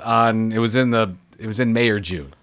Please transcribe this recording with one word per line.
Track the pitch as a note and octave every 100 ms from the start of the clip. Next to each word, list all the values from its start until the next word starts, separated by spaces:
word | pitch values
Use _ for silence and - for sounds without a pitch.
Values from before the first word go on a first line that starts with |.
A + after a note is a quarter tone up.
| A#2
on," | A2+ A#2 A2 A2
it | A2
was | A#2 B2
in | B2+
the, | A#2 A2 F2+ _ -
it | A2
was | G#2+
in | A#2+
May | A2+ A#2
or | G#2
June, | F2 F2+ C#2 -